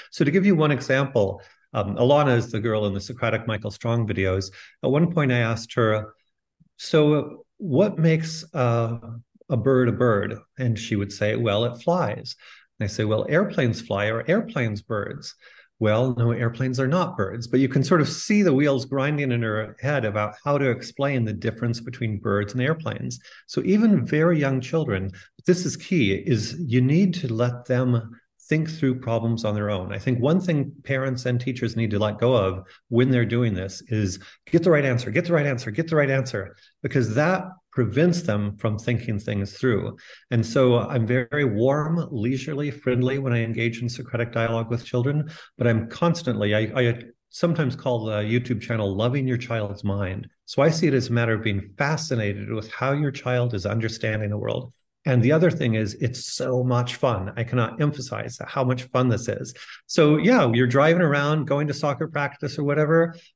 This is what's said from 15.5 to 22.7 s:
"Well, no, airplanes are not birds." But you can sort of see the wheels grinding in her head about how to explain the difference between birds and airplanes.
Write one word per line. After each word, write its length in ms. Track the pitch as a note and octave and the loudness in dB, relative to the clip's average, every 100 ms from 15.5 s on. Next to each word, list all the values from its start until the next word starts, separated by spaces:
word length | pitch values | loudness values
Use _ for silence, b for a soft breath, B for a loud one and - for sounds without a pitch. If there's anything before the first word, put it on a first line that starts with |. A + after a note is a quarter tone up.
| B B _ | B B _
"Well, 340 | A2 G#2+ C3 A#2+ | 2 2 2 2
no, 160 | A#2 | 0
airplanes 480 | A#2 A#2 A#2 C3 B2+ | 0 -2 -2 -4 -2
are 80 | C3 | 0
not 280 | F3 E3 - | 0 0 -2
birds." 300 | F#2+ A#2 A#2+ | -4 -6 -2
But 140 | C3 | 0
you 80 | C3 | 2
can 160 | C#3 | 2
sort 160 | C3 F3+ | 4 4
of 80 | C#3+ | 2
see 340 | - - G#3 | -2 0 4
the 100 | F#3 | 4
wheels 320 | C3+ D3 C3+ | 4 2 0
grinding 460 | A#2+ C3+ C#3 D3 C#3 | -2 -2 0 0 0
in 100 | A#2+ | 0
her 340 | A2+ G#2+ G#2+ - | 0 -2 -4 -6
head 240 | C3+ D3 | -2 0
about 300 | A2 G#2 G#2 - | 0 0 -2 -4
how 140 | C#3+ C#3+ | -2 2
to 120 | C3+ | 2
explain 540 | A#2+ - - C#3 C3 | 0 -6 -4 -2 0
the 80 | A2 | -2
difference 480 | G#2 A#2 G#2+ A#2+ A#2 | -2 -4 -2 -4 -4
between 380 | - - A2+ G#2+ | -8 -6 -4 -4
birds 340 | G#2+ G2+ G2+ | -2 -2 -2
and 100 | B2 | -2
airplanes. 580 | C3 | -2